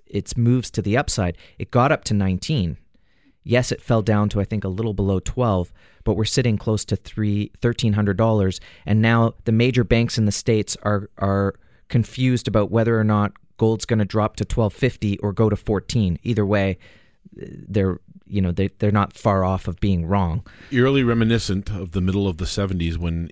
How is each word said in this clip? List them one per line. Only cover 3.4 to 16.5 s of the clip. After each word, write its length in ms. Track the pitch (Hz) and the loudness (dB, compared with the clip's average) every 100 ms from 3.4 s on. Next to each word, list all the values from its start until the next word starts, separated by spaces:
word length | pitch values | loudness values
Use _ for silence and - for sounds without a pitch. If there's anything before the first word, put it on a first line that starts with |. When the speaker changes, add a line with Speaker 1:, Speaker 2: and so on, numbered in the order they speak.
Speaker 1:
Yes, 280 | - 120 127 | -2 0 0
it 100 | - | -4
fell 200 | - 117 | 0 0
down 280 | 104 104 104 | 2 2 2
to, 120 | 104 | 0
I 20 | |
think, 200 | 98 107 | -2 -4
a 60 | 95 | -6
little 240 | 92 113 | -4 -4
below 260 | 101 98 95 | -2 0 -2
twelve, 520 | - - 123 92 87 - - - | -2 -2 0 0 -2 -8 -20 -6
but 120 | - 101 | -2 0
we're 100 | 107 | 0
sitting 320 | - 120 104 | 0 0 0
close 260 | - 107 - | 0 -2 -2
to 100 | 160 | -6
three, 560 | - - 107 101 104 - | -6 -4 -2 -2 -4 -4
thirteen 320 | 120 120 117 | -4 0 0
hundred 240 | 104 104 95 | 2 0 2
dollars. 420 | 113 110 95 - - - - | 2 2 2 -2 -10 -10 0
And 160 | 107 | 2
now 320 | 113 117 113 - - | 4 4 2 0 0
the 60 | |
major 320 | 110 123 127 | 2 2 2
banks 340 | 110 117 117 - | 2 2 2 0
in 80 | 104 | 0
the 60 | |
States 440 | - - 110 104 - | 0 0 0 0 -4
are, 280 | 104 104 101 - | -2 -2 -4 -4
are 360 | 98 98 98 - - _ - | -2 0 0 -4 -12 _ -2
confused 580 | 120 107 - 127 123 - | 0 0 0 0 0 0
about 240 | 107 98 | 0 2
whether 280 | 110 110 113 | 2 2 2
or 40 | |
not 300 | 107 107 104 - - - | 2 2 0 -4 -16 -2
gold's 280 | 110 110 - | 0 0 -2
gonna 200 | 113 101 | 0 0
drop 300 | 110 107 - | 0 -2 -4
to 100 | 107 | -4
twelve 260 | - 107 | -2 -2
fifty 460 | - 127 - 107 101 | 0 -2 -2 -4 -4
or 140 | 104 | -4
go 160 | 95 110 | 0 0
to 60 | 101 | 0
fourteen. 640 | - 101 - 123 98 85 | -2 -4 -2 0 0 -2
Either 240 | - 107 | -2 -2
way, 320 | 101 | 0